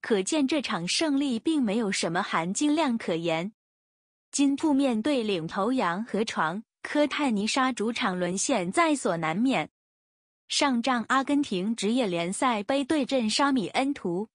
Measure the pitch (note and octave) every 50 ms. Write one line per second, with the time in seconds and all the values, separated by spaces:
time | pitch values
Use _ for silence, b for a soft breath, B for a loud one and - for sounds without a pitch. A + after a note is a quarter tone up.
0 | - - A#3 G3 F#3+ - - D#4 C#4 C4 E4 D4+ - - A3 F3 E3 G#3 - -
1 | E4+ D#4 C#4 C#4 C#4+ C#4+ B3 A3+ - D#4+ D#4+ D4+ C4 G#3 F#3+ A#3 A#3 F#3+ G3 -
2 | - F3+ E3 F3 G3+ - - F3+ E3 F3 G3+ - D4 D4 D4 D#4+ D#4+ C#4 A#3 A3+
3 | - - F3 D#3+ E3+ E3+ D#3+ D#3+ E3+ G3+ - _ _ _ _ _ _ _ _ _
4 | _ _ _ _ _ _ - - C#4+ C#4 C#4 C4+ - D#4 D4 C4+ C#4+ C4+ A#3+ G#3+
5 | G#3+ D4+ D4 B3+ A3 G#3+ G3+ E3+ D#3+ E3 - G#3 F#3+ A3+ C4 C4 G#3+ F3 E3+ F#3
6 | A3+ - - G3 A3+ A3+ - - E3+ D#3 E3+ G3+ - - _ _ _ - - D4
7 | D4 C#4+ - - D4+ C4+ A3+ G3 G3+ A3 - C#4 B3+ C4 B3+ - G3+ A3+ A#3+ -
8 | B3 G#3+ F#3 F3+ F3+ F3 F3+ G3+ - - C#4 G#3+ F3 F3 - - E4+ D#4+ D4+ C4
9 | - A#3 F3 E3 E3 D#3 D#3+ F#3+ A#3 C4+ B3 F3+ D3+ - - _ _ _ _ _
10 | _ _ _ _ _ _ _ _ _ _ - - D4+ C#4+ C4 A#3 A#3 C4+ B3+ A#3+
11 | G#3+ - B3 C4 C4+ - C#4+ C#4+ D4 - G#3 F3+ F3+ G#3+ A#3 - - G3+ A#3 B3+
12 | B3+ G3+ F3 E3+ E3+ F3 G3 - C#4+ C4 A#3+ G#3 G3+ - C4+ C#4 C#4+ - D#4+ D#4
13 | C4 - C#4 C4 A#3 G#3+ G#3 - D4 C#4 C4+ B3+ F#3+ D#3 - - C4 C#4 C#4+ -
14 | - F#3 E3+ F3+ G#3+ - _